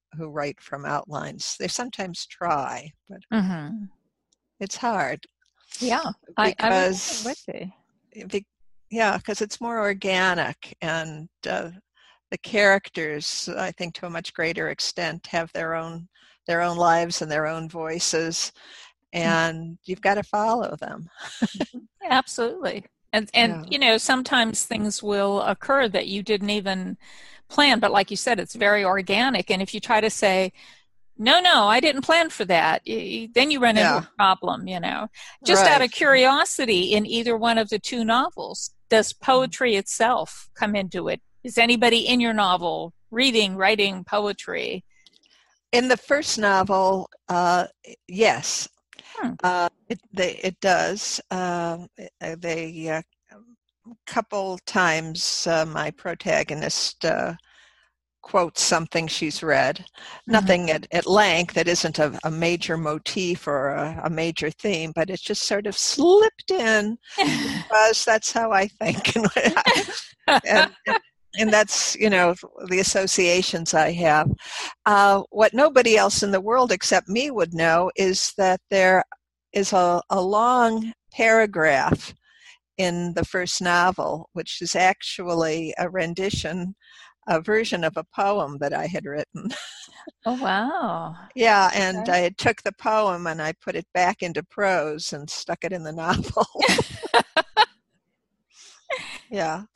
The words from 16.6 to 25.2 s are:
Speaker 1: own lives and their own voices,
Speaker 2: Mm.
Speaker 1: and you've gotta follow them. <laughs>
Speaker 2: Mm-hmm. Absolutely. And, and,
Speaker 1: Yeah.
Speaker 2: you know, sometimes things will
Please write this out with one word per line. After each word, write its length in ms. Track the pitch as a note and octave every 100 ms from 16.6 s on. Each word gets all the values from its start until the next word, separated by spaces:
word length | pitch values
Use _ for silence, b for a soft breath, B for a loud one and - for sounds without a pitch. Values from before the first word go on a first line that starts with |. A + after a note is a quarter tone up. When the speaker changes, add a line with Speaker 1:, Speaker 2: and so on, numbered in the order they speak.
Speaker 1:
own 120 | F3 E3+
lives 460 | F3 E3 E3+ E3+
and 100 | D#3+
their 140 | D3+ D#3
own 240 | E3 D#3+
voices, 800 | E3+ D#3+ E3 - D#3+ E3 E3 - - B B B B _
Speaker 2:
Mm. 60 | F3
Speaker 1:
and 580 | E3 E3 E3 D#3+ E3 E3+ -
you've 160 | F#3
gotta 220 | F#3+ G3+
follow 520 | - G#3 A3 A#3 - -
them. 260 | - - E3
<laughs> 320 | - - - A3+
Speaker 2:
Mm-hmm. 340 | G3+ C4+ B3 - _ F#4
Absolutely. 720 | B3+ C4+ - A#3 F#4 C#4+ G3+ - _ _
And, 160 | G#3+ G#3+
and, 180 | A#3 A#3
Speaker 1:
Yeah. 120 | E3 D#3
Speaker 2:
you 80 | C#4+
know, 180 | B3+ A3
sometimes 680 | - C4 B3+ C4 A3+ A3 -
things 360 | A3 G#3 -
will 380 | G#3 G3+